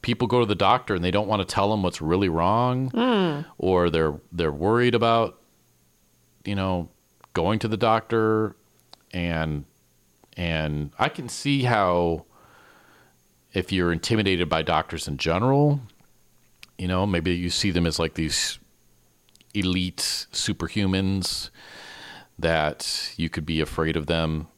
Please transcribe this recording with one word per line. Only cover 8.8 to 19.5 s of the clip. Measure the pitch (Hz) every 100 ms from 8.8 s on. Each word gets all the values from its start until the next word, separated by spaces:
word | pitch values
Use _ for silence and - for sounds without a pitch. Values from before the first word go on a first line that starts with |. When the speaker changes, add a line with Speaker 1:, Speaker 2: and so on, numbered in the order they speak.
| _ - _
Speaker 1:
And, | 90 87 82 80 73 71 _ _ _ _ _ _ -
and | 87 80 78 76 73 -
I | 139
can | - 123
see | - 139 139
how | 123 113 92 87 85 82 - - - - - - _ - _ _ _ _ _
if | 98 90
you're | 92 87
intimidated | 82 - 110 98 90 85
by | 80
doctors | 80 80 - 82 -
in | 71
general, | 82 87 123 139 147 143 113 _ _ _ _ _ _ _ - -
you | 90
know, | 92 104
maybe | 87 82 87
you | 87
see | - 104
them | 87 85
as, | 76
like, | 82 -
these | 80 - - - - _ _ _ _ _ _ _ _